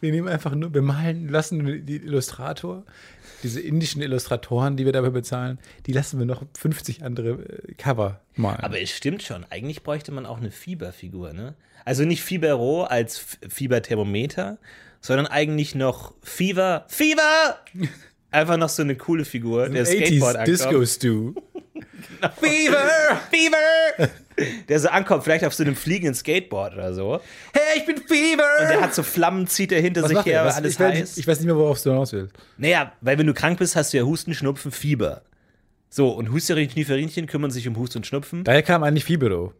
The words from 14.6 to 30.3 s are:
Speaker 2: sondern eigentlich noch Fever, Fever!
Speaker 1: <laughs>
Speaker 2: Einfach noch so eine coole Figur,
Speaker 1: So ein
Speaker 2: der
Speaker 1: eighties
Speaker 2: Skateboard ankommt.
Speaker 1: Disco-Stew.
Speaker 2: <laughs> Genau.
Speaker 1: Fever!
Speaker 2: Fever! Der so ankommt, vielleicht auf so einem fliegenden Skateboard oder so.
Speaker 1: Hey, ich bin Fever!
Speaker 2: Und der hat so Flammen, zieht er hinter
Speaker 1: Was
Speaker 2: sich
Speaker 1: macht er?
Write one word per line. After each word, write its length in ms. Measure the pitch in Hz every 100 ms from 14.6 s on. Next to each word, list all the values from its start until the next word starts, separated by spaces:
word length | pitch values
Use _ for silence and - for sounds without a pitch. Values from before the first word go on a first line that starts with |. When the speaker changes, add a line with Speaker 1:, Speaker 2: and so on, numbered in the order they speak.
| - - - _
Speaker 2:
sondern 260 | - 131 147
eigentlich 460 | 143 151 151 147 135
noch 380 | 131 123 - -
Fever, 640 | - - 185 185 190 165 -
Fever! 680 | - 302 311 302 311 311 - -
Speaker 1:
<laughs> 160 | 180 170 - - _ _
Speaker 2:
Einfach 260 | 147 160 170
noch 120 | 160
so 120 | -
eine 140 | 147 135
coole 300 | - 165 147
Figur, 360 | 123 117 117
Speaker 1:
So 40 | 127
ein 60 |
Speaker 2:
der 100 | 127
Speaker 1:
eighties 240 | 120 190 165
Speaker 2:
Skateboard 280 | 151 131 117
ankommt. 120 | 113
Speaker 1:
Disco-Stew. 840 | 175 131 135 120 - 123 110 113 196
Speaker 2:
<laughs> 60 | - 349 - - - - - -
Genau. 120 | - -
Speaker 1:
Fever! 760 | 311 302 311 294 277 320 302 220 -
Speaker 2:
Fever! 800 | 330 320 311 311 320 320 - 151 - - - 131 233 -
Der 120 | 151
so 100 | 151
ankommt, 340 | 175 190 175
vielleicht 220 | 131 160 160
auf 80 |
so 100 | -
einem 120 | 151 135
fliegenden 400 | - 190 170 123
Skateboard 580 | - 170 185 98 98
oder 200 | 92 92
so. 260 | 92 98 156 - - -
Speaker 1:
Hey, 260 | - 302 311
ich 60 | 302
bin 120 | 311
Fever! 460 | - 311 311 320 294 294
Speaker 2:
Und 80 | 311
der 120 | 370
hat 120 | 370 -
so 80 |
Flammen, 440 | 151 - 170 185 185
zieht 240 | - 196
er 100 | 180
hinter 200 | 175 175
Speaker 1:
Was 80 | 156
Speaker 2:
sich 60 | 170
Speaker 1:
macht 100 |
er? 120 | 190